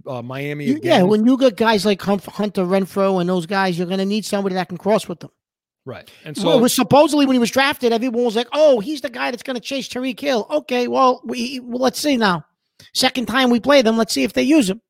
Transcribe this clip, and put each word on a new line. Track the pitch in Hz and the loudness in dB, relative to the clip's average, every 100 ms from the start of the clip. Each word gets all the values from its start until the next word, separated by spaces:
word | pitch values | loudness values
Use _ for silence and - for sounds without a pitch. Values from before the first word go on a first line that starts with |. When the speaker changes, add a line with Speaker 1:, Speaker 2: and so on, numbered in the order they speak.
| 143 | -12
Speaker 1:
uh, | 123 | -10
Miami | 120 135 143 147 147 | -10 -8 -8 -4 -4
Speaker 2:
You, | 302 | -2
Speaker 1:
again. | 349 262 | 2 2
Speaker 2:
yeah, | |
when | 185 214 | 4 2
you | 233 262 | 2 2
got | 262 190 | 2 2
guys | 226 214 208 | 0 2 0
like | 190 | -2
Hunt-, | 190 202 | -2 -4
Hunter | - - 208 202 | -4 -6 -4 -2
Renfrow | 175 196 190 202 196 185 | 0 -2 -2 -2 0 0
and | 175 | 0
those | 185 165 | -2 -2
guys, | 196 190 170 | -2 -2 -2
you're | 175 | -4
gonna | 190 | -4
need | 196 214 | -2 -4
somebody | - 202 196 185 | -4 -4 -2 -4
that | 170 | -6
can | 175 | -6
cross | 190 208 - | 0 0 -2
with | 175 | -12
them. | 143 _ _ _ _ _ 135 | -16 _ _ _ _ _ -16
Speaker 1:
Right. | 107 - - | -16 -18 -20
And | 156 147 | -14 -4
Speaker 2:
Well, | 175 | 2
Speaker 1:
so | 160 | 4
Speaker 2:
it | |
was | 247 | 4
supposedly | - 233 269 311 294 269 | 2 4 4 6 4 2
when | |
he | 254 | 2
was | 233 | 2
drafted, | 262 277 302 233 | 2 0 0 0
everyone | 226 254 226 | 0 -2 -2
was | 247 214 | -2 -2
like, | 240 | -4
"Oh, | 294 311 247 | 2 4 4
he's | 208 294 | 0 -8
the | 277 | -8
guy | 240 269 | -6 -6
that's | 240 | -6
gonna | - 247 | -8 -8
chase | - 277 - | -6 -8 -8
Tyreek | 254 262 - | -6 -6 -4
Hill." | 277 240 - | -2 -2 -2
Okay, | 302 - 247 240 | -4 -2 -4 -2
well, | 247 254 254 | 2 2 2
we, | 226 247 240 262 | -6 -8 -8 -8
well, | 247 240 | -8 -2
let's | 262 - | -2 0
see | 294 254 | 0 2
now. | 208 165 - _ _ _ - | 2 0 -6 _ _ _ -10
Second | - 254 254 214 | -2 -2 -2 -2
time | 247 254 | 0 2
we | 240 | 2
play | 240 285 | 4 4
them, | 220 226 | 4 0
let's | 220 | 0
see | 277 | -2
if | 247 | -2
they | 262 | -2
use | 254 311 185 | 2 2 2
him. | 226 | -4